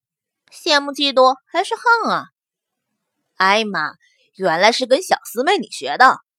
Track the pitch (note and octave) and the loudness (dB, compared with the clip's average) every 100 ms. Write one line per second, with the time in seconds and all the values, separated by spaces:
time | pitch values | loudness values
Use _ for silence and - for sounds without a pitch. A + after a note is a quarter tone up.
0 | _ _ _ _ _ - F#4 D4 C#4+ C#4 | _ _ _ _ _ -10 -2 -2 -2 -4
1 | C#4+ B3+ B3+ C4+ _ E4 G4 A4+ A#4+ A#4 | -2 4 4 2 _ -6 -4 -2 0 0
2 | E4 F3 E3 _ _ _ _ _ _ _ | 0 -4 -6 _ _ _ _ _ _ _
3 | _ _ _ - F#3+ G#3 A3 F3+ D3+ - | _ _ _ -2 0 0 -2 -6 -8 -10
4 | _ _ _ - F#3+ D#3+ G3+ A#3+ B3+ C4+ | _ _ _ -6 -2 2 2 2 0 -2
5 | F#4 - - G#3+ C#4 G4 G#3 - C3 D3+ | 0 -4 -4 -6 -2 -2 -4 -10 -6 2
6 | B3+ D#3 _ | 2 2 _